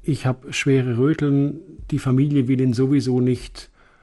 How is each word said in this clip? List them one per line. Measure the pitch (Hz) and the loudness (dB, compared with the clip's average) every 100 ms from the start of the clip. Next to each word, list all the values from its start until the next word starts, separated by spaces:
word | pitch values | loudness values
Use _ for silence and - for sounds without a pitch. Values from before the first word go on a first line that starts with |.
ich | - 135 131 | -4 -2 -2
hab | 127 - | -4 -6
schwere | 135 143 135 127 117 | -4 2 2 2 0
Röteln, | 139 160 147 139 143 139 - - - | 2 2 2 2 0 -4 -14 -16 -6
die | 143 | -4
Familie | 135 127 143 143 123 | 0 2 2 2 2
will | 131 | 2
ihn | 131 | 0
sowieso | 113 135 143 123 123 | 2 2 2 2 0
nicht. | 127 120 - - - _ _ _ | 0 -2 -6 -18 -20 _ _ _